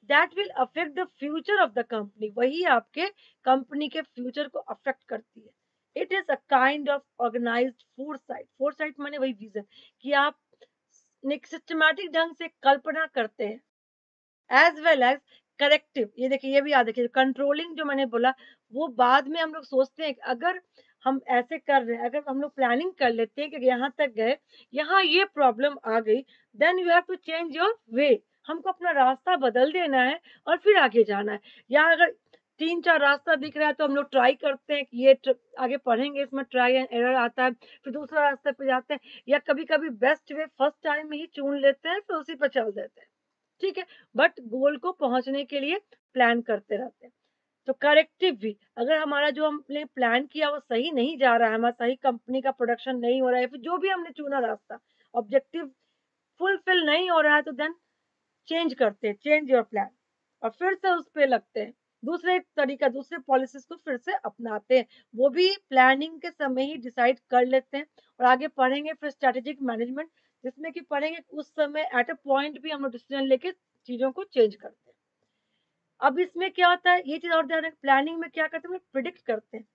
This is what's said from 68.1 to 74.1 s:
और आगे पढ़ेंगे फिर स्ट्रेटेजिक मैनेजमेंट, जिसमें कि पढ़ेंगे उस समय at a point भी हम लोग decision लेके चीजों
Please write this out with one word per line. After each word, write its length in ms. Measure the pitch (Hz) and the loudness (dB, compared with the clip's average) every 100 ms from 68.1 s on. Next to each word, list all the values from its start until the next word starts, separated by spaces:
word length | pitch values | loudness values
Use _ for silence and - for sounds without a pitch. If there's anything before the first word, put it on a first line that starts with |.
| _ | _
और 60 | 247 | 2
आगे 220 | 254 294 | 2 0
पढ़ेंगे 420 | - 254 277 302 | -2 0 0 -6
फिर 180 | 311 294 | -8 -10
स्ट्रेटेजिक 520 | 262 262 254 240 285 | -2 -2 -2 -8 -8
मैनेजमेंट, 480 | 262 226 240 262 320 _ _ _ | -6 -6 -6 -8 -12 _ _ _
जिसमें 260 | 254 269 320 | -16 -12 -14
कि 80 | 320 | -12
पढ़ेंगे 380 | 294 285 302 330 - | -6 -4 -4 -8 -14
उस 220 | 294 294 | -14 -12
समय 340 | - 294 294 311 | -4 -4 -2 -4
at 160 | 247 240 | -2 -2
a 60 | 330 277 | -6 -2
point 320 | 269 285 277 | -2 -2 -8
भी 120 | 302 | -10
हम 120 | 294 | -8
लोग 100 | 277 | -8
decision 340 | 240 _ 277 269 | -10 _ -4 0
लेके 260 | 262 - - _ _ - | 0 0 -10 _ _ -14
चीजों 240 | 247 262 | -4 -4